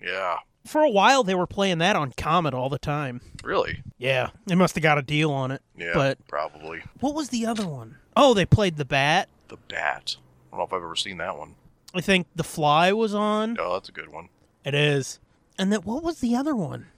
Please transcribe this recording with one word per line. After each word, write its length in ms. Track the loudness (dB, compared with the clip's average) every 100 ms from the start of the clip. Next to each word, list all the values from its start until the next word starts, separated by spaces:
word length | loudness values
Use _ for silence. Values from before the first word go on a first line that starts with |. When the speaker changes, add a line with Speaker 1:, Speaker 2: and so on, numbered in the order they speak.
Speaker 1:
Yeah. 360 | -8 -4 -4 -4 -8 _
Speaker 2:
For 180 | -4 2
a 80 | 4
while, 340 | 6 6 6
they 100 | 4
were 140 | 0 -2
playing 300 | -2 0 2
that 180 | 2 2
on 160 | -2 -4
Comet 380 | 0 2 2
all 140 | -2 -4
the 100 | -4
time. 440 | -4 -4 -4 -8 -14 -14
Speaker 1:
Really? 400 | -4 -2 -2 -4 -12 -6
Speaker 2:
Yeah. 300 | 0 0 0 -6 -2
They 80 |
must 220 | 4 4 4
have 60 |
got 160 | 2 2
a 40 |
deal 300 | 2 0 0
on 180 | 0 -4
it. 120 | -6 -12 -12
Speaker 1:
Yeah, 140 | -2
Speaker 2:
But 300 | 0 0 -2 -6
Speaker 1:
probably. 540 | -6 -6 -8 -12 -12 -14 -6
Speaker 2:
what 120 | -4
was 160 | -4 -4
the 140 | -4
other 220 | -2 -4 -4
one? 300 | -8 -12 -18 _ 4
Oh, 180 | 6
they 120 | 6 6
played 300 | 4 4 0
The 80 |
Bat. 440 | 0 2 4 2 0 _ _
Speaker 1:
The 80 | -20
Bat. 600 | _ -4 -2 -4 -8 -12
I 320 | _ _ _
don't 60 | -6
know 40 | -4
if 60 |
I've 100 | -4
ever 100 | -6
seen 220 | -6 -6 -6
that 200 | -6 -8
one. 200 | -12 -18 _ _ -10
Speaker 2:
I 80 | -6
think 280 | 0 0 0 -6
The 80 |
Fly 480 | -8 -2 2 4 4
was 220 | 2 0
on. 420 | 0 0 -2 -2 -4
Speaker 1:
Oh, 140 | -4
that's 160 | -4 -6
a 40 |
good 180 | -16 -16
one. 180 | -16 -18 _ _ _
Speaker 2:
It 100 | -4
is. 440 | 0 2 0 -4 -12 _ _ _ -4
And 140 | 0
then 80 | 0
what 240 | -2 -4
was 160 | -4 -4
the 160 | -2 0
other 180 | 0
one? 320 | -2 -4 -8 -14